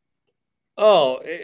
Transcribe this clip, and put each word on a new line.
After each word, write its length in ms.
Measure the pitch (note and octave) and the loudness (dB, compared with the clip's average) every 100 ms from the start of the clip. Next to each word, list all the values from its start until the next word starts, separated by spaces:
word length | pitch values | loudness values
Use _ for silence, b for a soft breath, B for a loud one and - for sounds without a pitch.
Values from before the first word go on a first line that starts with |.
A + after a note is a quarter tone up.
| _ _ _ _ _ _ _ - | _ _ _ _ _ _ _ 0
Oh, 400 | G#3+ F#3 C3+ B2+ | 2 4 2 -4
it, 240 | - E3+ | -10 -12